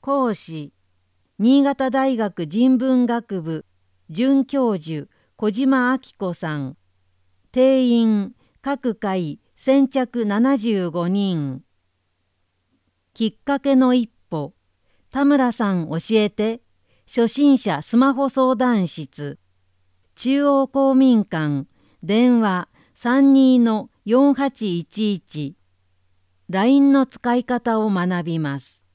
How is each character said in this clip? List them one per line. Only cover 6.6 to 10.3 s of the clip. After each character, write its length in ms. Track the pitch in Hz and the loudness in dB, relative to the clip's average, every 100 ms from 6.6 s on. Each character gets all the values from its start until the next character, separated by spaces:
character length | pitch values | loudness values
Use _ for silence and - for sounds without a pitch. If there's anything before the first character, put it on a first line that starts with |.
| 135 143 _ _ _ _ _ _ _ | -8 -12 _ _ _ _ _ _ _
定 340 | 247 262 262 247 | 0 2 2 2
員、 480 | 233 226 214 196 - _ _ | 2 2 0 -4 -12 _ _
各 340 | 269 277 254 196 | -8 -6 -6 -6
回、 440 | 208 190 160 - _ _ | -4 -4 -6 -10 _ _
先 320 | - 277 269 | 0 2 2
着 380 | 269 247 240 | -2 -4 -4
七 320 | 214 | -2